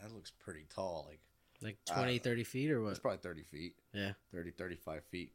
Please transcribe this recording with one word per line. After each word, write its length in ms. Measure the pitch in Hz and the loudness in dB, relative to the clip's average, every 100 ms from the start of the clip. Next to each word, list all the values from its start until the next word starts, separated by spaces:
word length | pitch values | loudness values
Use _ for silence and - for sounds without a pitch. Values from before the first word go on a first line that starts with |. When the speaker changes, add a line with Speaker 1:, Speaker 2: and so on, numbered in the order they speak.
Speaker 1:
that 100 | 104 | -10
looks 180 | 113 - | -10 -12
pretty 340 | - - 78 78 | -10 -8 -8 -6
tall." 360 | - 95 82 73 | -2 0 0 -6
Like, 120 | 78 _ _ _ - | -14 _ _ _ -8
Speaker 2:
Like 160 | 110 101 - | -8 -6 0
Speaker 1:
I 40 | |
don't 60 | 87 | 4
Speaker 2:
twenty, 140 | 127 123 | 6 4
Speaker 1:
know. 60 | |
Speaker 2:
thirty 200 | 127 120 | 4 2
feet 280 | 113 127 151 | 2 2 4
or 100 | 131 | 4
what? 80 | 107 | 4
Speaker 1:
It's 80 | 95 | 2
probably 200 | 127 92 | 2 0
thirty 240 | 92 80 | -2 -6
feet. 340 | 76 73 85 - _ | -8 -8 -8 -10 _
Speaker 2:
Yeah. 200 | 101 98 98 _ | -2 -2 -2 _
Speaker 1:
Thirty, 200 | 90 85 | -6 -4
thirty-five 520 | 85 92 82 - 78 - | -4 -6 -4 -6 -6 -4
feet. 280 | 90 82 | -6 -6